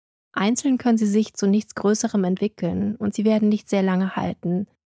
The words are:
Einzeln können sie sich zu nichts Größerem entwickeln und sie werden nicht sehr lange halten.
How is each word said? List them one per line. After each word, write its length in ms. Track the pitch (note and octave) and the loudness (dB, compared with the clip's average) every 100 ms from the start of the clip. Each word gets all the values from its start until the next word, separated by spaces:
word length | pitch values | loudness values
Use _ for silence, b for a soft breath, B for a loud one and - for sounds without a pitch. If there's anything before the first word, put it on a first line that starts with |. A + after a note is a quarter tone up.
| _ _ _ | _ _ _
Einzeln 460 | - G3 A#3+ C#4+ B3+ | -2 0 0 0 0
können 180 | B3 A3+ | 2 2
sie 100 | G#3+ | 2
sich 280 | G#3 A3 - | 2 0 -2
zu 120 | G3 | 0
nichts 280 | G#3 - - | 2 0 -2
Größerem 480 | G3+ G#3+ A3 G#3 | 0 0 0 0
entwickeln 720 | F3+ F#3 G#3 - F3 F#3 G3+ G#3+ | 0 0 -2 -2 -4 -2 -4 -4
und 180 | G#3 | -4
sie 100 | - | 0
werden 260 | G#3+ G#3+ G#3+ | 0 2 2
nicht 200 | G#3 - | 0 -2
sehr 140 | G3 | 0
lange 320 | F#3+ F#3 F#3+ - | 2 0 -2 -2
halten. 520 | F3 - F3 F3+ G#3 _ | -6 -4 -4 -4 -6 _